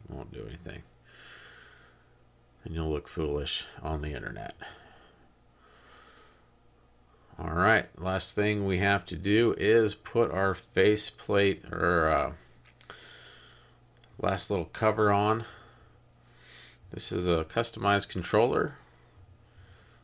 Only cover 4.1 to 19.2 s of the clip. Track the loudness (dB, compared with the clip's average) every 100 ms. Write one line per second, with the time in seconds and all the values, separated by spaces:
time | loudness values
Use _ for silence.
4.1 | -8 -10 -10 -12 -14 -18 -18 -20 -20 -20
5.1 | _ _ _ _ _ _ -20 -20 -20 -20
6.1 | -20 -20 _ _ _ _ _ _ _ _
7.1 | _ -20 -10 -4 2 4 4 0 -6 -4
8.1 | -2 -2 0 0 0 0 2 2 0 -2
9.1 | -6 2 4 4 2 4 4 4 -2 -4
10.1 | 0 0 2 0 -2 -4 4 4 4 0
11.1 | -6 0 2 2 0 -6 -2 2 4 4
12.1 | 2 0 -6 -18 -20 -20 -20 -20 -20 -20
13.1 | -20 -20 -20 -20 -20 -20 _ _ _ -20
14.1 | -4 -2 -2 -2 -2 -4 0 2 4 4
15.1 | 4 2 0 -4 -16 -20 -20 -20 -20 _
16.1 | _ _ -20 -20 -20 -20 -20 -16 -10 -6
17.1 | -2 0 0 0 -4 -4 -2 0 0 -2
18.1 | -6 0 2 2 2 -2 -6 -20 _ _
19.1 | -20